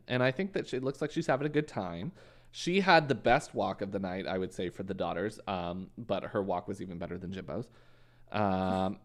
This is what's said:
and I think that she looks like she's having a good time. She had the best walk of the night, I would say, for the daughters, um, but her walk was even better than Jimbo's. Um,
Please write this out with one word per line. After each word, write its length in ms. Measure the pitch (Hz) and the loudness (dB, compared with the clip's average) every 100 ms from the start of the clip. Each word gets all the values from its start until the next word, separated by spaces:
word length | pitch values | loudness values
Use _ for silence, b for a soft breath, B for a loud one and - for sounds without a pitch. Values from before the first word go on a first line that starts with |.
| - | -2
and 140 | 127 | 4
I 80 | 127 | 4
think 240 | 131 190 | 2 -2
that 140 | - - | -2 -4
she 100 | 131 | -2
looks 240 | 131 131 | -2 -2
like 80 | 151 | -4
she's 140 | - 160 | -2 2
having 220 | 135 147 | 2 2
a 20 | |
good 180 | 147 - | 0 0
time. 440 | - 92 85 113 - b b b | -4 -4 -4 -8 -10 b b b
She 300 | - - 185 | -8 0 2
had 260 | 185 165 147 | 8 6 8
the 80 | 120 | 2
best 400 | 117 131 - 117 | 6 4 2 -2
walk 260 | 98 95 | 0 0
of 100 | 98 | -4
the 60 | 95 | -4
night, 300 | 95 92 78 | -4 -4 -2
I 100 | 95 | -2
would 160 | 92 | -2
say, 160 | - 92 | -2 -6
for 140 | - | -4
the 100 | 98 | -6
daughters, 460 | 95 85 85 101 - - | -2 -2 0 -4 -4 -4
um, 400 | 95 87 92 95 - | -4 -2 -6 -8 -12
but 260 | 117 95 | -4 -4
her 200 | - 110 | 0 -2
walk 240 | 98 90 - | 0 -2 -2
was 160 | 92 | -8
even 160 | 95 85 | -8 -8
better 180 | 90 85 | -8 -8
than 140 | 87 | -8
Jimbo's. 340 | 95 78 80 123 b b b b b b | -8 -6 -8 -8 b b b b b b
Um, 680 | - 104 92 92 92 95 98 | 0 2 2 2 2 0 -4